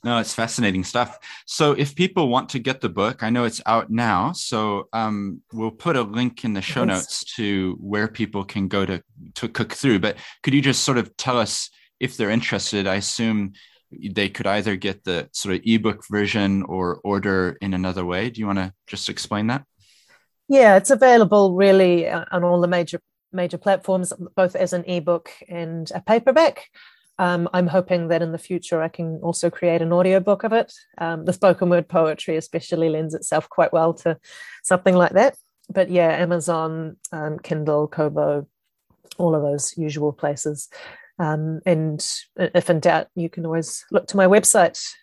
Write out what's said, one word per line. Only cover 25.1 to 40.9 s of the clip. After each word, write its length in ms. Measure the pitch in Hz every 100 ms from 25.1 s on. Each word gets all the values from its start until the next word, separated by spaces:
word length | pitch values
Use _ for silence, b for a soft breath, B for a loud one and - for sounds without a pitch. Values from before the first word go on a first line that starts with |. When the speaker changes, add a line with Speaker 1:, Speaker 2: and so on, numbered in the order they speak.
| 170 - - -
Speaker 2:
and 420 | 170 165 165 160
a 60 | -
paperback. 680 | - 226 233 262 330 - - b b b b -
Um, 300 | 180 175 175
I'm 160 | 180 180
hoping 420 | 185 180 180 165
that 120 | 165
in 100 | 170
the 60 | 165
future 440 | - 180 - 165
I 60 | 165
can 320 | - 165 160
also 260 | 170 170 170
create 320 | - 175 165
an 100 | 165
audiobook 540 | 175 185 190 185 196 220
of 80 |
it. 180 | 220 226 - _ -
Um, 260 | 165 165 160
the 80 |
spoken 360 | 180 196 180 180
word 200 | 175 165
poetry 480 | 170 160 151 - 160
especially 500 | - 170 - 165 165
lends 260 | 156 160
itself 360 | 160 - 151 -
quite 240 | - 165
well 200 | 170 160 165
to 240 | - 160 B B B B
something 320 | - 180 190 180
like 180 | 175
that. 220 | 180 262 - _ _ _
But 220 | 190 185
yeah, 220 | 180 165
Amazon, 840 | 156 175 175 156 165 160 160 160 - -
um, 280 | 165 151 190
Kindle, 500 | - 156 151 147 151
Kobo, 580 | - 151 147 151 147 147 _ _ _ _ _ _ -
all 180 | 175 156
of 60 |
those 340 | 147 143 - -
usual 360 | 156 147 147
places. 560 | 147 151 143 156 147 - B B